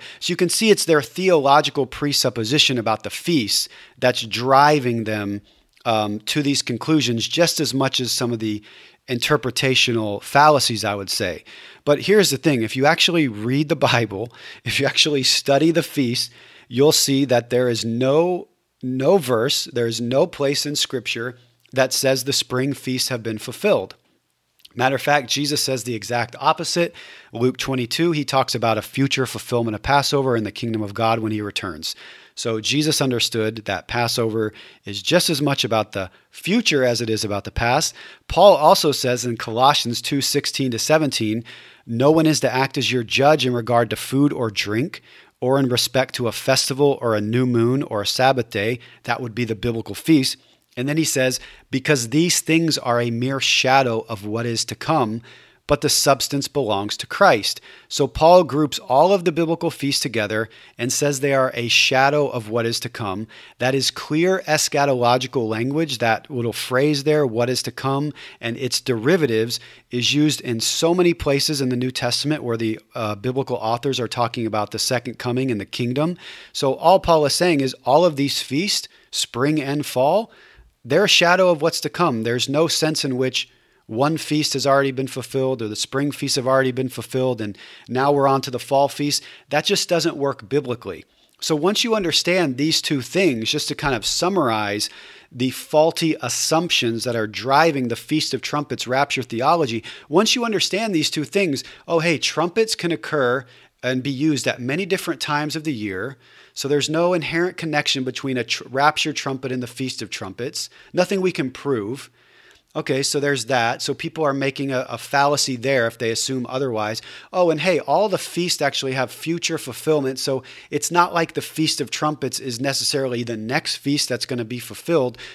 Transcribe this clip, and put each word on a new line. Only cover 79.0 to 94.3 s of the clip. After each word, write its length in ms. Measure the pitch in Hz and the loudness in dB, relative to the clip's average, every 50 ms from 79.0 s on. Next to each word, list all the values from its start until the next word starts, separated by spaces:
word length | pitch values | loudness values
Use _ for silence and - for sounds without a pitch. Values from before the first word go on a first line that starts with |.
| _ _ | _ _
spring 500 | - - - - - 117 135 147 156 151 | -6 -6 -6 -4 -2 0 0 2 2 0
and 240 | 131 135 147 147 143 | 0 -2 -4 -4 -4
fall, 460 | - - 127 131 147 175 214 233 - - - - - - - - _ _ _ - | -2 0 2 2 4 4 2 0 -4 -10 -20 -20 -20 -20 -20 -20 _ _ _ -4
they're 200 | 117 139 180 208 | 0 2 2 4
a 20 | |
shadow 420 | - - - 175 170 180 185 185 180 | 4 4 4 6 6 6 6 6 4
of 120 | 170 143 | 4 4
what's 200 | 156 165 - - | 2 0 0 -2
to 80 | - 147 | -4 -6
come. 340 | - - 175 160 120 113 110 | -2 0 0 0 0 0 -2
There's 240 | 117 120 123 - | -2 -2 -2 -2
no 200 | 135 135 151 170 | 0 0 2 2
sense 360 | 151 - - 156 156 156 - - | 2 2 0 0 0 0 -2 -2
in 140 | 139 127 | -2 -2
which 320 | 123 131 131 127 - - - _ _ _ _ _ _ _ | -2 -2 -2 -2 -4 -6 -6 _ _ _ _ _ _ _
one 300 | - 113 117 135 156 160 | -8 -2 0 2 2 0
feast 360 | 143 - - 151 151 147 - - | -2 -2 -2 -2 0 0 -2 -2
has 140 | 135 117 | -2 2
already 240 | 139 135 139 139 135 | 4 4 4 4 2
been 160 | 127 131 135 | -2 -4 -6
fulfilled 560 | 131 - 131 117 - - 135 131 131 131 117 113 | -6 -6 -10 -10 -4 -2 -2 0 0 -2 -2 -4
or 40 | |
the 80 | 104 107 | -6 -6
spring 360 | - - - - 135 143 147 | -6 -6 -4 -2 -2 -2 -2
feasts 240 | 135 - 143 131 - | -2 -4 -4 -2 -2
have 100 | 135 120 | -2 0
already 260 | 131 131 135 131 131 | 2 2 4 2 2
been 180 | 120 131 131 123 | 0 -2 -4 -6
fulfilled 520 | - 117 - - - 127 127 127 123 110 | -6 -10 -10 -6 -2 0 0 0 -2 -2
and 160 | 107 101 95 - - - - - - | -6 -8 -8 -12 -18 -20 -20 -20 -12
now 240 | - 120 127 139 143 | -6 -2 0 2 2
we're 160 | 147 143 139 | 4 4 4
on 120 | 135 135 131 | 4 4 2
to 100 | 127 139 | 0 -2
the 80 | 123 120 | -6 -8
fall 280 | - - 139 139 143 | -4 0 2 2 2
feast. 360 | 139 - - 147 147 139 - - - - - _ _ | 2 0 -4 -2 -2 -2 -4 -6 -10 -18 -20 _ _
That 160 | 143 151 - | -2 -2 0
just 240 | 196 202 - - - | 0 0 -2 0 0
doesn't 260 | 175 165 151 170 - | 0 0 0 0 -2
work 320 | 139 139 143 165 - 110 | -2 -2 -4 -4 -6 -6
biblically. 580 | 92 135 147 131 123 120 117 - 101 82 78 - _ _ _ _ _ _ _ | -2 -2 -2 -2 -2 -6 -6 -8 -10 -12 -12 -14 _ _ _ _ _ _ _
So 140 | - - 160 | -2 -2 0
once 280 | 147 156 190 208 - - | 2 2 2 2 2 2
you 120 | 233 220 | 2 0
understand 640 | 214 185 160 143 - - 175 180 185 170 139 123 | 0 0 0 0 0 2 2 2 2 2 0 0
these 260 | 120 147 160 156 - - | 0 0 0 0 0 0
two 180 | - 156 135 | -2 -2 -2
things, 480 | 120 - - 180 196 - 123 110 110 - | -2 -2 0 2 2 2 2 0 -2 -2
just 180 | - 147 - - | -2 -2 -2 -4
to 60 | 143 | -6
kind 200 | - 151 143 127 | -4 -2 -2 -2
of 100 | 107 - | -2 -2
summarize 880 | - - - 165 185 | -4 -2 0 0 0